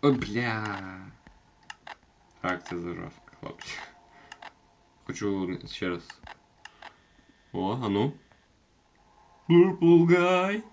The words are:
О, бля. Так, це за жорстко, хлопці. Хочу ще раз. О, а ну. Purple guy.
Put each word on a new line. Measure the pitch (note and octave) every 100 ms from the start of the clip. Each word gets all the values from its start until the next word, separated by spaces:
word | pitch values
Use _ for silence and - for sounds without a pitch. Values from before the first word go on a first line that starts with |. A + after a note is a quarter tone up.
О, | C#3+
бля. | C3 G#2+ G#2+ A#2+ A2 G#2+ G2 F#2+ F#2 G2 - - - _ _ _ - - - _ _ _ _
Так, | F#2 F2+ -
це | F2
за | F2
жорстко, | E2+ F2 - - -
хлопці. | - - - - - - _ - - - - _ _ _ _ _ -
Хочу | F2+ G#2 G2 F#2 F2+ -
ще | - F#2+
раз. | F2 - - - - _ _ - _ - _ _ _ _ _ _
О, | F2+ F#2 A#2+
а | A#2
ну. | G2 C3 - _ _ _ _ _ _ _ _ _ _ _ _ -
Purple | E3+ F#3 F3+ E3+ E3+ E3+
guy. | F3 F3 F#3 F#3+ G#3 A3+